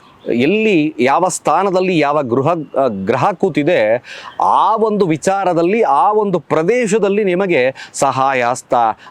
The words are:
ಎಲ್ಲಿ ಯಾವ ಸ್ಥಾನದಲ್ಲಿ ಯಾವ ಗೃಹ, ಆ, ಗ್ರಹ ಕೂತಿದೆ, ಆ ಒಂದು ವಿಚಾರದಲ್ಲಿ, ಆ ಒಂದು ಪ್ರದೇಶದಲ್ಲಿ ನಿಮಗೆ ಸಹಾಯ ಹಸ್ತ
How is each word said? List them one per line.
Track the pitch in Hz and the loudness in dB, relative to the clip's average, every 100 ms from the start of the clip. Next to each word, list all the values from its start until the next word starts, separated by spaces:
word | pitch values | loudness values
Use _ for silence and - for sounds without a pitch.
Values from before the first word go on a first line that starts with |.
| - - - | -20 -14 -6
ಎಲ್ಲಿ | 117 139 214 220 175 151 - | -2 0 0 2 0 0 0
ಯಾವ | 123 151 180 | 0 2 0
ಸ್ಥಾನದಲ್ಲಿ | - - 160 196 180 185 170 | -2 -2 0 0 0 0 0
ಯಾವ | 143 147 | 0 0
ಗೃಹ, | 131 120 139 | 0 0 0
ಆ, | 175 139 - 135 | -2 -4 -2 -2
ಗ್ರಹ | 98 95 117 180 | -2 -2 0 0
ಕೂತಿದೆ, | 190 190 151 147 160 107 117 - - - - | -2 -2 0 0 2 2 0 -4 -18 -14 -4
ಆ | 90 123 180 220 | 0 2 2 0
ಒಂದು | 220 208 190 | 0 0 0
ವಿಚಾರದಲ್ಲಿ, | 156 - 196 185 170 170 226 | 0 -2 0 0 0 0 0
ಆ | 180 139 190 | 2 2 2
ಒಂದು | 214 202 175 | 2 0 -4
ಪ್ರದೇಶದಲ್ಲಿ | - 156 170 240 220 214 196 202 | -2 -2 0 0 0 0 0 0
ನಿಮಗೆ | 202 175 196 156 127 - - | 0 0 0 0 0 -4 -12
ಸಹಾಯ | - 139 127 135 135 | -2 -2 0 0 0
ಹಸ್ತ | 120 123 - 123 113 104 - | -2 -4 -2 0 0 -2 -4